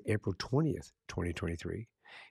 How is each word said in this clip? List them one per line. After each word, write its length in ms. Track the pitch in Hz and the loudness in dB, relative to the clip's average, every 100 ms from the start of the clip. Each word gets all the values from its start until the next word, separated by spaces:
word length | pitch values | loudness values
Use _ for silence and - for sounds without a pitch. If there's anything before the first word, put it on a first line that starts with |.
| - | 4
April 300 | 107 - 92 | 2 2 -2
twentieth, 540 | - 131 156 90 - _ - | 2 4 4 2 -4 _ -8
twenty 240 | - 87 | -2 0
twenty-three. 560 | 85 85 87 85 87 113 _ - - - | 0 0 0 -4 -6 -8 _ -20 -18 -8